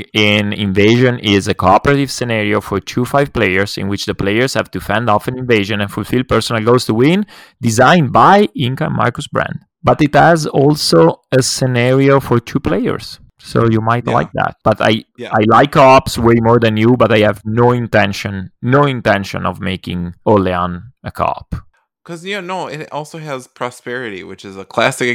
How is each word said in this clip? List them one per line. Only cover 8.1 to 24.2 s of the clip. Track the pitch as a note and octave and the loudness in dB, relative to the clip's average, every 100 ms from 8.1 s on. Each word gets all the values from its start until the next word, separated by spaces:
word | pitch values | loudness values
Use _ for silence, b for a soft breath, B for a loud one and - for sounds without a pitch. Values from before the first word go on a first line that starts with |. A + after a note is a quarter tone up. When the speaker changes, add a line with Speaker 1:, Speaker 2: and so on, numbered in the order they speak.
Speaker 1:
by | G2 C3+ G3+ G#3 - | 4 6 6 2 -2
Inka | D3+ C3 D#3 | -4 -4 -4
and | B2+ | -2
Marcus | A#2 B2 D3 | -2 -4 -6
Brand. | - - - - _ | -6 -4 -8 -16 _
But | - B2+ | -2 2
it | D3 D3 | 2 4
has | C#3+ E3+ D#3 | 4 2 0
also | - C#3 D3+ - E3 E3 - _ | 2 2 2 2 4 4 2 _
a | C3 | 0
scenario | B2+ - C3 B2 B2 C3 C#3 C#3 | 0 -2 -2 0 2 4 4 2
for | C3+ A#2+ | 2 0
two | - D3 | 0 -4
players. | - F#3 B3 - - - - _ | -2 -2 -2 -6 -10 -18 -20 _
So | - B2+ A#2 | -6 -2 0
you | A2 | 0
might | A2 A#2+ A#2 | 0 -2 -2
Speaker 2:
Yeah. | A#2+ | -2
Speaker 1:
like | D#3+ | -2
that. | - - - | -4 -4 -2
But | - A2 | -2 0
I, | - A2+ - - | 0 0 -4 -16
Speaker 2:
Yeah. | A2+ | -4
Speaker 1:
I | A2 A2 | 0 2
like | A2+ C#3+ | 4 4
co-ops | D#3+ C3+ C3+ - - | 4 4 4 -2 0
way | A#2 A#2 | 2 2
more | A2+ A#2+ | 4 2
than | A2+ G#2+ | 2 2
you, | A2+ B2 | 2 2
but | A2+ | 2
I | A2+ | 4
have | G#2 G2+ A2 | 2 0 -4
no | A2 A#2+ | 0 2
intention, | B2 A#2 G#2+ G#2 G2 A2 G2 F#2 - | 2 0 0 0 -4 -8 -8 -12 -8
no | A#2+ C3 C#3+ | 0 2 2
intention | B2+ G#2 G2 G2 F#2+ F#2 | 0 0 -2 -2 -6 -8
of | F#2 | -6
making | F#2+ F#2 - F2+ F2 F2+ - | -6 -8 -8 -8 -8 -6 0
Orleans | G2+ F#2 F2+ F2 F2 - _ | 2 2 -2 -4 -8 -14 _
a | - | -16
co-op. | - E2 - - - - _ _ _ | -6 -6 -6 -10 -12 -12 _ _ _
Speaker 2:
'Cause, | - E3+ F3+ | -18 -14 -10
yeah, | G3+ | -10
no, | F3+ F#3 C#3+ | -8 -8 -8
it | D3 D#3 | -10 -12
also | C#3+ D3+ E3 | -12 -12 -14
has | D#3 C3+ B2+ | -12 -12 -12
Prosperity, | _ B2 A#2+ - B2 A#2+ F#2+ | _ -10 -10 -10 -10 -8 -10